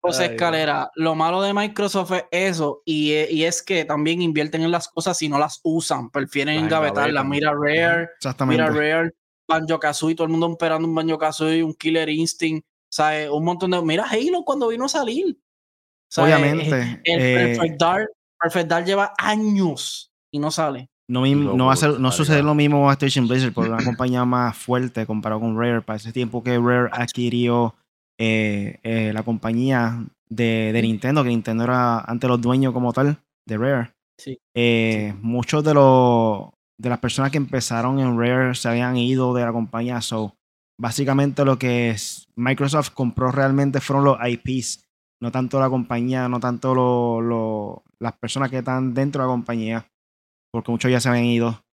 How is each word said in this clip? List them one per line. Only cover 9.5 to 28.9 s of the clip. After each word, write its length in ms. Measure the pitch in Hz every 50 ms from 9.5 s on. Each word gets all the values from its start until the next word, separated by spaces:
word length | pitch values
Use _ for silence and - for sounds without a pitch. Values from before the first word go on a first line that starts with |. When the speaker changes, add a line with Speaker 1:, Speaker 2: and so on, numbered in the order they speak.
| 160 160 160 156 165 156 156 151 147 - - 156 165
Speaker 1:
todo 100 | 165 165
el 60 | 160
mundo 180 | 165 165 170 170
esperando 360 | 165 165 170 160 160 160 165 165
un 80 | 165
Banjo-Kazooie, 680 | 160 160 165 160 151 156 156 151 - 160 160 160 165 165
un 100 | 160 151
Killer 340 | _ - 160 160 165 160 156
Instinct, 560 | 151 156 165 160 - - 170 160 160 156 - _ _ _ _ _
¿sabes? 380 | - - 151 156 156 151 151 147
Un 140 | 147 151 160
montón 280 | 170 180 175 190 185
de, 100 | 180 180
mira 240 | 170 160 156 180 220 -
Halo 340 | - 220 254 330 359 349 311
cuando 220 | - 277 285 254 226
vino 160 | 233 233 254
a 40 | 277
salir. 480 | - 320 277 226 233 285 392 359 - _ _ _ _ _ _ _ _ _ _ _ _ _ _ _
¿Sabes? 220 | - - 160 156 160
Speaker 3:
Obviamente, 680 | 143 143 143 151 165 156 156 147 131 120 120 120 - -
Speaker 1:
El 180 | 165 170 165
Speaker 3:
eh, 140 | 127 127 127 123 123 120 120
Speaker 1:
Perfect 240 | 117 147 165 156 143
Dark, 280 | 170 165 180 196 220 214 - _ _ _ _ _
Perfect 300 | 170 165 165 185 170 160
Dark 160 | 170 170 175
lleva 280 | 180 196 202 202 202 - -
años 960 | - 208 214 214 214 214 208 196 190 170 143 - - - - - - _ _ _ _ _ -
y 60 | 147
no 100 | 147 156
sale. 380 | 156 - 160 151 139 123 127 - _ _ _ -
Speaker 3:
no 120 | 123 127
mi-, 100 | 127 135
Speaker 2:
Y 40 | 139
lo 200 | 147 147 135 110
Speaker 3:
no 100 | 127 127 131
va 60 | 131
a 20 |
ser, 140 | - 156 147
no 60 | 147
Speaker 2:
buscará. 160 | 123 131 127 131
Speaker 3:
sucede 260 | - 156 143 156 143 143
lo 120 | 151 151
mismo 260 | 151 147 147 147 143
con 80 | 143 139
Activision 380 | 139 139 147 139 127 139 123 113
Blizzard, 260 | 127 131 131 123 -
porque 140 | - 113 113
es 40 | 113
una 100 | 113 113
Speaker 2:
<clears throat> 140 | 123 117 117
Speaker 3:
compañía 260 | 127 127 127 123 123
más 320 | 123 123 123 123 120 110 -
fuerte 480 | - - 123 123 127 123 - 117 110
comparado 360 | - 113 107 107 110 110 107
con 180 | 113 117 110 110
Rare. 220 | 117 120 120 113
Para 160 | 110 - 107 107
ese 160 | 107 113 113
tiempo 280 | 127 123 113 110 120
que 160 | 110 127 123 120
Rare 320 | 120 120 123 123 123 117 -
adquirió 840 | 120 120 117 - - 123 120 120 120 120 120 120 120 120 113 - _ _ _ _ _ _ _ _ _
eh, 600 | 113 113 110 110 107 107 104 101 101 104 - - _
eh, 280 | 113